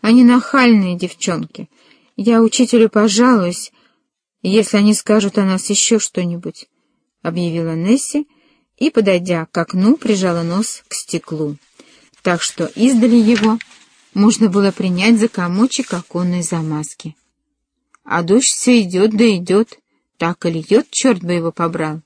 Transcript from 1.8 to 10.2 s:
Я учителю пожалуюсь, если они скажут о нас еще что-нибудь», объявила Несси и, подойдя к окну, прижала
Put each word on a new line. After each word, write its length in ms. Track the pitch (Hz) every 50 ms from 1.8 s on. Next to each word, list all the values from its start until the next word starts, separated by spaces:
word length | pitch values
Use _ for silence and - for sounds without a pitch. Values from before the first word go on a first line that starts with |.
| _ _ _ _ _ _ _
Я 260 | - 202 226 233 226
учителю 480 | 226 220 - - 254 226 - 233 226 220
пожалуюсь, 840 | - 214 208 220 190 208 240 254 254 220 180 175 180 - - - _ _ _ _ _ _ _ _ _ _ _ _ _ _
если 360 | - 185 196 226 208 - - 208
они 160 | 202 208 214
скажут 440 | 208 - - 214 214 208 202 - -
о 60 | 196
нас 260 | 190 185 190 - -
еще 300 | 208 202 - - 233 214
что-нибудь», 680 | - - _ - 180 175 170 170 175 165 - - - _ _ _ _ _ _ _ _ _ _ _
объявила 540 | _ 165 170 175 175 170 165 170 165 165 160
Несси 520 | 165 170 196 233 277 - - - 294 302 _ _ _ _ _ _ _ _ _ _ _
и, 120 | 240 311
подойдя 560 | - 233 214 196 190 180 175 185 175 165 160
к 120 | - _ 170
окну, 400 | 170 - - 185 185 214 285 320
прижала 460 | - 247 214 190